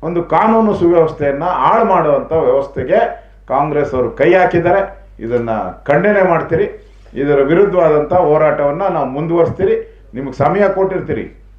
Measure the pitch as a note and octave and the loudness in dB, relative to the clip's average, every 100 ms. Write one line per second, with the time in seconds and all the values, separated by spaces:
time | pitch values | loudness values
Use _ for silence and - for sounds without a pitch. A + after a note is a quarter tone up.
0 | D#3 F3 E3+ D#3+ A3 A3 A3 G3 E3+ F3 | -4 -6 -2 0 2 2 2 2 2 4
1 | D#3 - C#3+ C#3 E3 B2 C#3 A3 G#3+ F#3 | 2 0 -4 -2 -4 0 0 2 2 0
2 | D#3 C#3 B2 D#3+ C3+ C3+ C#3 - B2+ F3+ | 2 0 0 -2 2 0 -2 -8 0 0
3 | - - - - - C3 D3+ D3 C#3+ B2+ | 0 -6 -18 -20 -6 -4 -2 -2 -2 -2
4 | A#2+ - D3 F#3 F3+ E3+ E3 G3 G3 - | -4 0 2 4 2 2 0 0 -2 -10
5 | - - A2 A#2+ A#2 A2+ F#2 - - D3+ | -20 -14 -4 -4 -2 -4 -6 -10 0 2
6 | G3 G#3 F#3 E3 C3+ E3 G#3 - - - | 2 2 2 0 0 -2 -2 -6 -20 -20
7 | - - C#3+ C#3+ C#3 E3+ G3 F3+ D#3+ D3+ | -16 -6 0 2 2 2 2 4 2 2
8 | D3 F3+ D3+ D3+ D#3 C#3+ C#3+ D3+ G3 E3+ | 2 2 2 4 2 2 -2 -2 -2 -2
9 | B2+ C3 E3 E3+ E3 A#2 F#3+ A3+ - - | -4 -4 -2 0 0 0 -2 -2 -4 -18
10 | - A2+ C#3 B2+ C#3+ F#3 G3+ F#3 F#3+ F#3 | -16 -12 -10 -2 -2 2 0 0 -2 -4
11 | C3+ A2+ F#2+ - - | -6 -8 -8 -14 -20